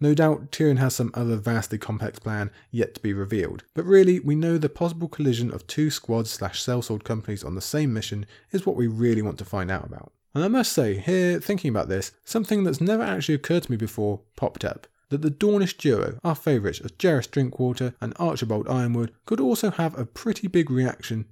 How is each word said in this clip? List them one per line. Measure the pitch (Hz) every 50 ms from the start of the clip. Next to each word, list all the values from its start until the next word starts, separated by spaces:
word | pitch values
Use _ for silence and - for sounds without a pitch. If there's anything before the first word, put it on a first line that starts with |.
No | 143 147 151
doubt | 147 160 156 151 - - 139
Tyrion | - - 160 151 139 127
has | 131 131 -
some | - 127 117 -
other | - 123 117 117
vastly | 107 101 117 117 113 110 - - 107
complex | - - 110 107 - 107 - -
plan | - 113 107 104 101 101 - - - _
yet | - 117 107 - -
to | -
be | - 110
revealed. | 101 98 98 95 110 107 87 80 - - - _ -
But | 160 170
really, | 180 196 196 190 185 180 180
we | - 143 147
know | 156 160 165 170 165
the | 156 143
possible | - - 170 170 165 165 170 160
collision | - - 151 139 120 113 120 120 -
of | - - -
two | - - 151 151
squads | 143 - - - 113 113 113 110
slash | - - 110 92 - - -
sellsword | - 123 123 117 - 113 107 -
companies | - 117 110 107 - 104 101 -
on | - 87
the | 95
same | - - - 151 151 143
mission | 117 110 104 - 104 104 101 - - - _ _ -
is | 190 180
what | - - -
we | 123 117
really | 110 110 117 120 113 110
want | 107 104 76 -
to | 101
find | - - 101 92 87
out | 95 90 -
about. | - - - - - _ _ _ _ -
And | 139
I | 160 196
must | 226 262 233 -
say, | - - 135 110 98 98
here, | 95 - 180 185 180 180 175 165
thinking | - - 208 185 - 151
about | 117 104 80 -
this, | 92 98 - - - _ _
something | - - 226 214 - 220 208 196
that's | 180 147 135
never | 165 180 214 220 233
actually | 214 190 190 147 - 156
occurred | 139 - - 170 175 -
to | -
me | 123
before | 110 113 107 - - 107 104 101 101 - _ _ -
popped | - - - - -
up. | - - - - - _ _ _ -
That | 135 147 151
the | 156
Dornish | 143 - 208 208 208 202 196 180 -
duo, | - - 151 120 104 - - - 113 -
our | 175 160
favourites | - - 165 143 120 98 95 76 -
of | - - - -
Jaehaerys | - 185 160 135 117 -
Drinkwater | - 147 135 123 131 - 131 127 120 - 131 123 120 -
and | - 117 - -
Archibald | 170 170 151 - - 110 110 107 - -
Ironwood, | 131 127 123 120 117 117 117 113 - _ _
could | - - 147
also | 135 131 120 - - 208
have | 175 - 170 160 165 -
a | 127
pretty | - - - - 226 208 - - 185
big | 185 180 160 139
reaction | 127 127 127 123 - - - - 120 110 104 -